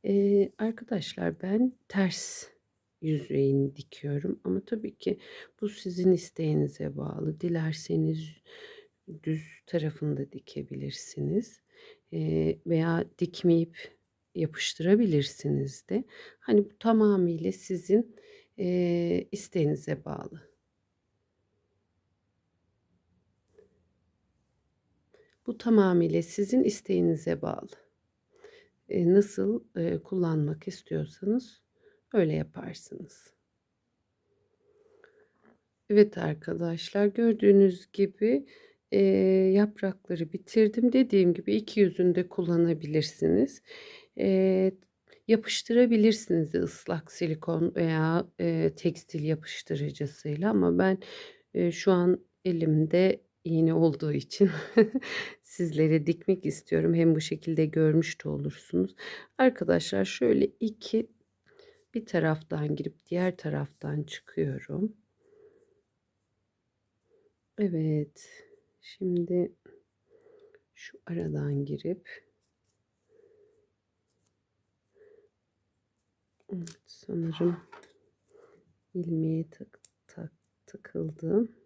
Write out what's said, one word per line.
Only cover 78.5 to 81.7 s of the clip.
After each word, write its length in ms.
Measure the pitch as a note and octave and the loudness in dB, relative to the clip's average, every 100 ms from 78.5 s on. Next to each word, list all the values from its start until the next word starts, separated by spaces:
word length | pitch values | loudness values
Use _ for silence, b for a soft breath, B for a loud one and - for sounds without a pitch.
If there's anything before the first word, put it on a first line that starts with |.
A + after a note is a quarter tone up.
| b b _ _ | b b _ _
ilmeğe 560 | F3+ E3 D#3+ D#3+ D#3+ D#3+ | -8 -4 -2 -2 -4 -6
tak-, 300 | - - _ - _ _ | -14 -20 _ -20 _ _
tak-, 260 | - E3 _ _ _ _ | -16 -16 _ _ _ _
takıldım. 840 | - - E3 D#3+ D#3 E3 F#3+ A#3 _ _ | -20 -12 -8 -8 -8 0 0 0 _ _